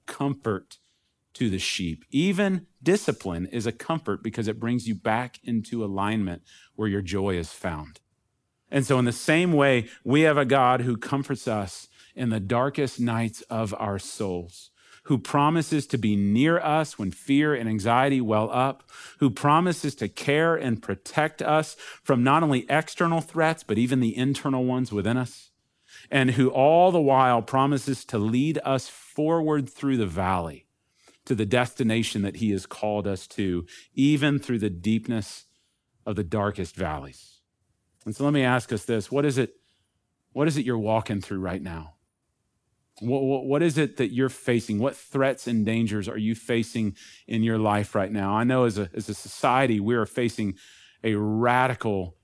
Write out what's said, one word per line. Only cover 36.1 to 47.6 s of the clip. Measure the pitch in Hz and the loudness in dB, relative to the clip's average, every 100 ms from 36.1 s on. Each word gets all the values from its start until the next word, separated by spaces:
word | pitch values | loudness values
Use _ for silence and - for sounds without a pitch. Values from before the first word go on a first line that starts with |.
| 98 | -6
the | |
darkest | 87 107 101 101 87 - | -2 -2 -2 -2 -8 -6
valleys. | 85 76 69 - - _ _ _ _ _ _ _ | -6 -6 -10 -18 -20 _ _ _ _ _ _ _
And | 107 | -10
so | 107 | -4
let | 143 | 0
me | 147 | 2
ask | 127 123 - | 2 2 0
us | 110 | -4
this. | - 113 - | -2 -4 -2
What | 139 | 0
is | 147 127 | 0 0
it, | 120 - _ _ _ _ _ _ _ | -2 -6 _ _ _ _ _ _ _
what | - 156 | -2 0
is | 143 | 0
it | 123 | -2
you're | 117 | -2
walking | 107 110 - 101 | 0 0 0 -4
through | - 98 | -4 -6
right | 92 90 | -4 -6
now? | 90 82 80 - _ _ _ _ _ _ _ _ _ - | -8 -10 -12 -20 _ _ _ _ _ _ _ _ _ -8
What, | 117 135 | -2 0
what, | 135 135 135 | 0 0 0
what | 143 | 2
is | 170 143 | 2 2
it | 147 - | 0 0
that | 117 | -2
you're | 123 131 | 0 -2
facing? | - - 117 - 104 | -2 0 0 0 0
What | 135 - | -2 -4
threats | - 139 135 127 123 | -4 0 0 0 -2
and | 117 | 0
dangers | 104 113 113 107 95 | 2 0 0 -2 -4
are | 110 | -4
you | 107 | -2
facing | 113 - 117 113 120 107 101 - - - | -4 -2 -2 -2 -2 -4 -6 -14 -20 -4
in | 113 | 0
your | 113 | 2
life | 110 | 2